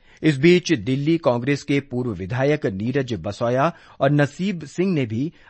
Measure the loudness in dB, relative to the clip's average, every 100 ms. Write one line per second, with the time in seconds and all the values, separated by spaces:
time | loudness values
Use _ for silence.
0 | _ -2 0 4 6 6 4 0 0 -2
1 | 0 0 2 0 0 -2 -2 -4 -2 -6
2 | -4 -6 -6 -2 0 0 -2 -4 -2 -2
3 | -2 -4 -6 -4 -2 0 0 -4 -14 -2
4 | 2 2 0 -2 -6 -6 -8 -4 -2 0
5 | -2 -4 -6 -8